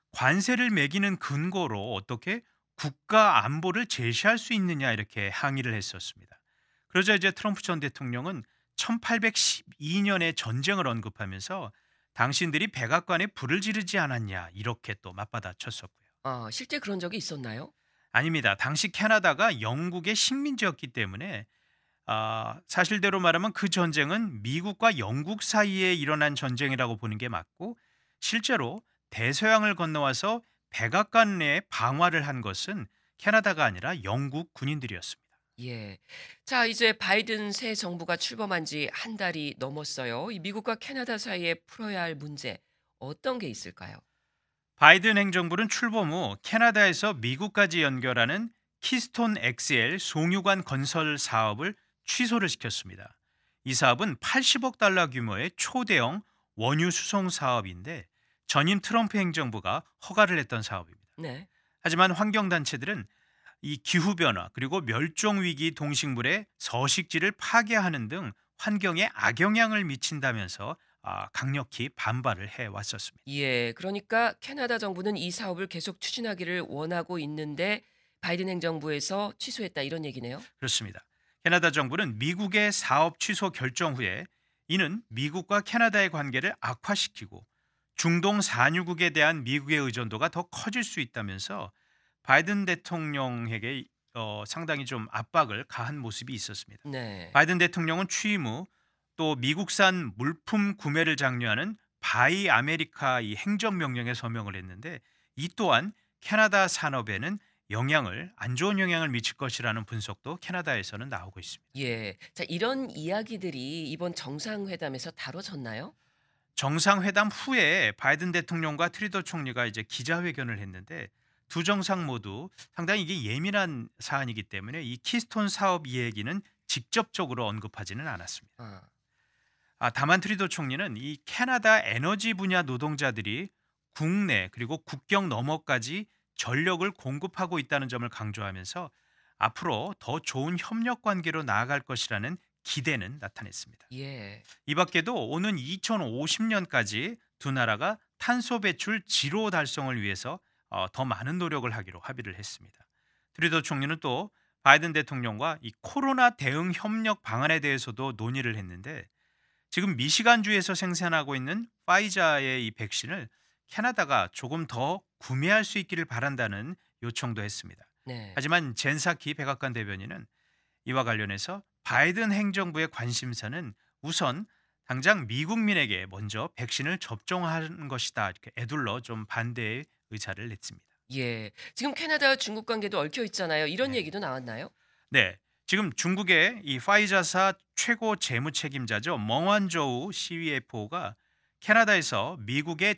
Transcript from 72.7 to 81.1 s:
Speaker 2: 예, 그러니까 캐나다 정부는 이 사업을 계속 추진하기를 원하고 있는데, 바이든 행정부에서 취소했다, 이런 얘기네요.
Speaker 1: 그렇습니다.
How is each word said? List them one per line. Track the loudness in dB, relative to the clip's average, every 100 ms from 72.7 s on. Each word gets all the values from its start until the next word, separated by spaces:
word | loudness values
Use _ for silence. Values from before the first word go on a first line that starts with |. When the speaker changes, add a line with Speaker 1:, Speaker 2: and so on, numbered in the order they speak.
| -6 -8 -8 -10 _ -10
Speaker 2:
예, | -4 0 0 0
그러니까 | -4 -6 -6 -2 2 2 -2
캐나다 | -10 -6 -2 -2
정부는 | -2 -2 -2 -2
이 | -2
사업을 | -4 -4 -4 -6
계속 | -6 -8 -8
추진하기를 | -6 -4 -6 -4 -4 -4 -4
원하고 | -6 -2 -2 -2 -4
있는데, | -4 -6 -6 -2 -2 -2 _ _ _ -8
바이든 | -4 -2 -2
행정부에서 | -2 -2 -2 -2 -2 -2 -2 -4 -6
취소했다, | -8 -6 -6 -4
이런 | -4 -4 -6
얘기네요. | -8 -8 -10 -14 -8
Speaker 1:
그렇습니다. | 0 0 -2 -14 _